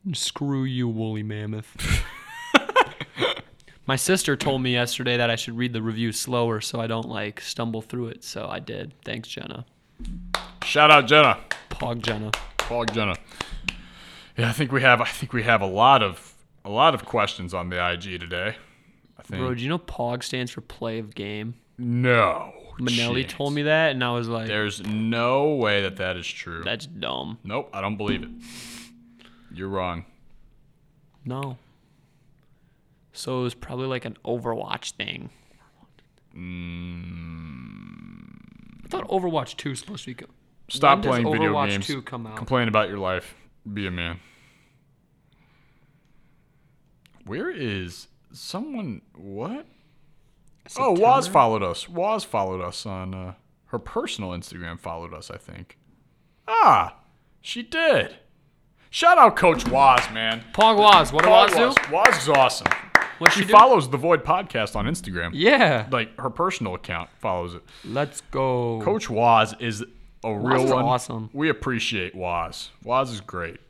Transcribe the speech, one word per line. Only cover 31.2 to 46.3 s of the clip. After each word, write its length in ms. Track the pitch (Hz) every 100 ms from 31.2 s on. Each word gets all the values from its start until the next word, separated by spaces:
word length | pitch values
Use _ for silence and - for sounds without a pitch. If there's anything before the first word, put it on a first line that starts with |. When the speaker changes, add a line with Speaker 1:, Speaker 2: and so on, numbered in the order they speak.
Speaker 1:
No. 360 | 123 127 139 123 _ _ _ _ _ _ _ _ _ _ _ _ _ _ _ -
So 220 | - 127
it 40 |
was 100 | 123 -
probably, 320 | - 123 135
like, 160 | 127
an 140 | 127 - -
Overwatch 680 | 120 120 113 101 - - -
thing. 320 | - - - _ _ _ _ _ _ _ _ _ _ -
Speaker 2:
Mm. 1900 | 90 90 87 87 87 87 87 87 82 82 82 64 58 50 50 50 50 50 50 50 50 - - -
Speaker 1:
I 40 | -
thought 180 | 359 -
Overwatch 480 | 190 180 160 123 -
two 160 | 147
is 80 | 131
supposed 240 | - 208
to 60 | -
be 60 | 123
co-, 100 | - _ _ _ -
Speaker 2:
Stop 300 | - 143 139
Speaker 1:
when 40 |
does 60 | 131 123
Speaker 2:
playing 100 | 117
video 220 | - 160
Speaker 1:
Overwatch 160 | 151 139
Speaker 2:
games. 180 | 98 95
Speaker 1:
two 140 | 139
come 260 | - 123 113
out? 80 | 110
Speaker 2:
Complain 320 | 110 127 117
about 220 | 107 98
your 80 | 101
life. 360 | 92 90 - - - _ 110
Be 140 | 101 95
a 40 |
man. 280 | 90 85 87 _ _ _ _ _ _ _ _ _ _ _ _ _ _ _ _ _ _ _ _ _